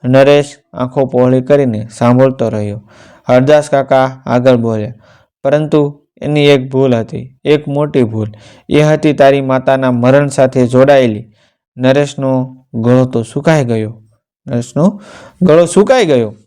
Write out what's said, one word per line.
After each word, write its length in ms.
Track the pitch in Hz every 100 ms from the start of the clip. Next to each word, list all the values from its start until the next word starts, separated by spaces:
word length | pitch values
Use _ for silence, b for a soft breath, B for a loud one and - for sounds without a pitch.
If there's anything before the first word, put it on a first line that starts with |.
નરેશ 520 | 131 131 139 147 143 - _
આંખો 340 | - 127 135 131
પહોળી 360 | 127 127 131
કરીને 460 | 127 143 135 107 107 -
સાંભળતો 500 | 120 123 135 131 113
રહ્યો. 340 | 107 104 104 - b b b -
હરદાસ 420 | 127 135 151 147
કાકા 520 | 139 135 135 131 131 -
આગળ 300 | 123 127 123
બોલ્યા, 360 | 117 110 107 - b b b _
"પરંતુ 680 | 139 147 151 151 147 143 _ _
એની 220 | - 147
એક 260 | 143 143 131
ભૂલ 240 | 131 135
હતી, 440 | 117 110 160 127 _
એક 240 | - 147 147
મોટી 340 | 143 147 147
ભૂલ. 300 | 117 110 107 104 b b b
એ 120 | 147
હતી 320 | 151 151 156
તારી 280 | 147 139 139
માતાના 500 | 135 131 131 135 131
મરણ 380 | 123 123 139 143
સાથે 380 | 135 135 131 123
જોડાયેલી." 680 | 127 135 143 127 107 - _ _ _ _ -
નરેશનો 800 | 127 139 143 135 135 131 127 - _
ગળો 300 | 120 113 127
તો 180 | 127 127
સુકાઈ 420 | 117 - 151 160
ગયો. 380 | 123 113 107 110 _ _ _ _ -
નરેશનો 540 | 120 120 - 175 208 B B B B
ગળો 240 | 180 156 170
સુકાઈ 400 | 185 214 262 190
ગયો. 280 | 131 110 104